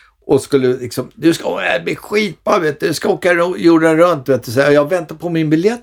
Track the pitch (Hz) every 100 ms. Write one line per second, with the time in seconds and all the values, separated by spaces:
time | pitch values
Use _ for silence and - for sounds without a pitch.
0 | _ _ - 135 - 139 127 127 120 -
1 | 143 - 160 160 - 185 185 180 170 160
2 | - 208 208 156 - 202 156 139 160 143
3 | - 170 180 175 175 - 170 165 165 160
4 | 180 156 127 127 120 117 143 147 147 180
5 | 160 160 170 165 156 156 190 240